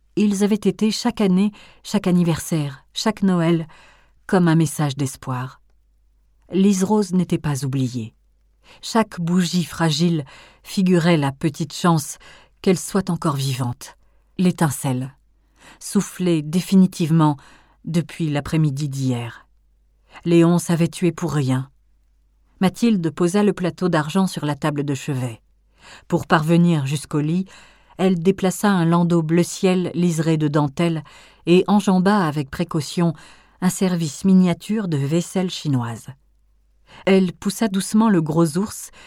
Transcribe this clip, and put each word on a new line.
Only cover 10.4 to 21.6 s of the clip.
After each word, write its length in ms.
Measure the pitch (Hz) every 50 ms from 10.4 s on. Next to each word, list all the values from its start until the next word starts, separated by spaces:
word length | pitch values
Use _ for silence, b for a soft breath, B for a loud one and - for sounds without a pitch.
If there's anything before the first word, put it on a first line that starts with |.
| B B B B B
figurait 520 | - - 202 185 180 185 170 156 175 170
la 160 | 156 139 135
petite 420 | 135 - - 160 - - 165 156 -
chance 440 | - - 175 165 156 - - - - B B B B B B B B
qu'elle 160 | - 202 185 -
soit 320 | - - - 196 185 -
encore 280 | 170 - - 165 139 139
vivante. 600 | 135 135 127 123 127 120 123 _ - - - _ _ _ _ _ _ _ - -
L'étincelle, 760 | 180 180 170 - 170 147 - - - 139 127 127 131 135 - _ _ _ _ _ b b b b b b b b
soufflée 600 | - - - 202 180 - - - 180 175 170 156
définitivement 960 | 147 151 160 185 - - 190 190 190 185 - - 170 147 160 165 156 151 143 b b b b b b b b b b
depuis 440 | 165 160 175 - - - - 170 151
l'après-midi 600 | 143 143 143 - 165 156 156 151 135 139 151 139
d'hier. 580 | 135 135 135 127 123 117 117 117 - - - _ _ _ _ _ _ _ _ _ _ _ B B B B B
Léonce 440 | 170 170 170 165 170 175 170 - -
avait 200 | 170 160 170 -
tué 240 | - - 185 170 165
pour 180 | - 175 156
rien. 380 | 143 151 135 127 131 131